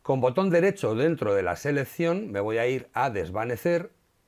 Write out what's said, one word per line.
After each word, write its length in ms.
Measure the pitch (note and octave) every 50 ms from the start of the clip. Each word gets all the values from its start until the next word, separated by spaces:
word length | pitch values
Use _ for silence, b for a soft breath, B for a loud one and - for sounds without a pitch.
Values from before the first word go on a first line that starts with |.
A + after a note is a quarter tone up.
Con 180 | _ - C#3 C3
botón 300 | A#2+ B2+ B2 - F#3+ G3
derecho 460 | E3 E3+ E3+ G3 G3 - - A2+ A2
dentro 380 | A2+ C#3 E3 E3 - - G#2+ G2+
de 100 | G2 F#2+
la 120 | F2 E2+
selección 720 | - - C#3+ D3 C#3+ C3 - - - E3+ E3 E3+ F#3+ A3 F#3
me 120 | G2+ G2+
voy 160 | G2+ G#2+ A2
a 100 | A2+ A#2+
ir 220 | B2+ C3 B2+ B2 -
a 180 | _ A#2 C3 C#3
desvanecer 840 | A2 G2 E2 E2 F2+ G#2 A2+ A#2+ B2 G#2+ - E3+ E3+ E3+ F3+ - _ _ _ _ _ _ _